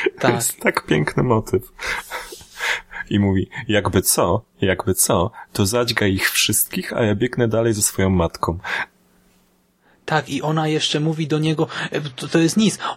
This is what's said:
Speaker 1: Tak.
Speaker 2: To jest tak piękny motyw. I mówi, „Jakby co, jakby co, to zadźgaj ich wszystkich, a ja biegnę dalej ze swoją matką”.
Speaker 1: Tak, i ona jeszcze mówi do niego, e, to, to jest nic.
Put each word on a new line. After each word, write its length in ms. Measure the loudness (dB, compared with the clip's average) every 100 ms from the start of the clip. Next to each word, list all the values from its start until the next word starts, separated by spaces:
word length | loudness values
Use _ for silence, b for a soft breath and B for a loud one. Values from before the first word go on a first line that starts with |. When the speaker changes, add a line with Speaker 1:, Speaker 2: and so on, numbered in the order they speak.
| -2 0
Speaker 1:
Tak. 120 | 0
Speaker 2:
To 60 | 2
jest 240 | -2 -2
tak 260 | -2 -2 0
piękny 360 | 0 0 0
motyw. 400 | 2 2 2 -4 -4 -10 B B B B B B B B B B B B -2
I 80 | 2
mówi, 300 | 4 2 0 B 0
„Jakby 340 | 0 2 0
co, 420 | 2 2 2 0 -2 _
jakby 340 | 0 0 0
co, 360 | 0 2 2 0 B B
to 140 | -2 0
zadźgaj 460 | 2 0 0 0
ich 180 | 2 0
wszystkich, 640 | 0 0 0 -2 -4 -4
a 100 | 0
ja 120 | 0
biegnę 340 | 2 0 0 0
dalej 240 | 2 0
ze 100 | 0
swoją 280 | -2 0 2
matką”. 480 | 4 2 0 -4 -2 B B B _ _ _ _ _ _ _ _ _ b b
Speaker 1:
Tak, 240 | -2 -2 -2
i 140 | -4
ona 260 | -2 0 0
jeszcze 320 | 0 0 0
mówi 260 | 0 -2 -2
do 120 | 0
niego, 280 | 0 0 -2 B B
e, 100 | -6
to, 280 | -8 -10 0
to 100 | 2
jest 180 | 4 4
nic. 220 | 2 2 B